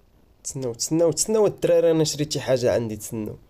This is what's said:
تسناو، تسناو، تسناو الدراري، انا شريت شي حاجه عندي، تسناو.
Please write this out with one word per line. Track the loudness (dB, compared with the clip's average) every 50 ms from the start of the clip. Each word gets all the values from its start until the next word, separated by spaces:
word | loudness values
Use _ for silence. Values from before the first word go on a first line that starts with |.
| _ _ _ _ _ _ _ _ -14
تسناو، | -12 -8 -6 -6 -6 -6
تسناو، | -6 -4 -2 0 2 2 2
تسناو | 2 0 -2 0 2 2 2
الدراري، | 2 2 0 0 2 4 4 4 4
انا | 4 2 2
شريت | 0 -2 -4 -4 -4
شي | -4 -4
حاجه | 0 0 0 2 2 2 2
عندي، | 0 0 -4 -6
تسناو. | -10 -10 -10 -8 -8 -8 -8 -10 -14 -18 _